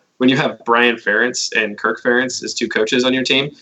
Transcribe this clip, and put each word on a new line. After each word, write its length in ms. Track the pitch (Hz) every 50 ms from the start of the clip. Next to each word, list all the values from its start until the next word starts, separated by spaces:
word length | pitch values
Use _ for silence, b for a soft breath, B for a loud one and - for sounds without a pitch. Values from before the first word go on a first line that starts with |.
| _ _ _ _
when 100 | 127 127
you 80 | 131
have 280 | 139 156 - - - -
Brian 320 | 117 117 117 120 120 117
Ferentz 560 | 117 - 110 104 110 117 127 123 - - - -
and 200 | 110 107 104 104 -
Kirk 220 | - 113 113 -
Ferentz 400 | - 127 120 123 131 127 - -
as 100 | 117 107 -
two 140 | - 120 107
coaches 360 | - 110 110 147 - 127 123
on 80 | 127
your 100 | 131 131 127
team, 300 | - 135 135 139 147 B B